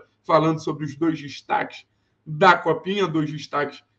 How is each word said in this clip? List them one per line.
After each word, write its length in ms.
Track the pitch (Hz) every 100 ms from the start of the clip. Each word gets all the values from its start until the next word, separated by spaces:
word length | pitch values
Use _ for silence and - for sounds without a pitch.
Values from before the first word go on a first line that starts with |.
| - _
falando 360 | - 156 160 156
sobre 260 | 165 147 143
os 100 | -
dois 240 | 165 139
destaques 680 | 143 - - - - - - _ _ _ 156
da 300 | 151 196 -
Copinha, 520 | 165 147 185 202 170
dois 240 | 156 143
destaques 520 | - - 147 135 - _